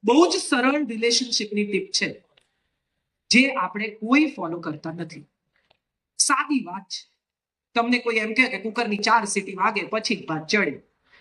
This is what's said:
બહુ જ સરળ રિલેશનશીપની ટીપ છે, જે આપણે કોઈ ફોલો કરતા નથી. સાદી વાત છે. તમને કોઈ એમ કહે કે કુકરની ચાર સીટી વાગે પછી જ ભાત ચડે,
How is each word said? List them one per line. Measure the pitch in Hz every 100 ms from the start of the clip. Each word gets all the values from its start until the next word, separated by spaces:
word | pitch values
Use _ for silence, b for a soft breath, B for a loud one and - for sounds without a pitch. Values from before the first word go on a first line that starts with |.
બહુ | 202 269 349
જ | 349
સરળ | - 262 262 294 262
રિલેશનશીપની | 220 233 240 247 - 208 208 208
ટીપ | 185 -
છે, | - 170 - _ _ _ _ _ _ _ _ _ _ -
જે | 233 269
આપણે | 262 185 208 214
કોઈ | 208 220 277 311
ફોલો | - 170 175
કરતા | 170 147 165
નથી. | 170 160 - 143 _ _ _ _ _ _ _ _ -
સાદી | - 269 294 277
વાત | 175 185
છે. | 202 - - _ _ _ _ _ _
તમને | 233 240 247
કોઈ | 233 220
એમ | 214
કહે | 226 247
કે | 262
કુકરની | 220 208 220 208
ચાર | 214 226
સીટી | 202 202 185
વાગે | 190 202 202
પછી | 165 220 214 233
જ | -
ભાત | 156 156
ચડે, | 214 175 127 _ _ _ b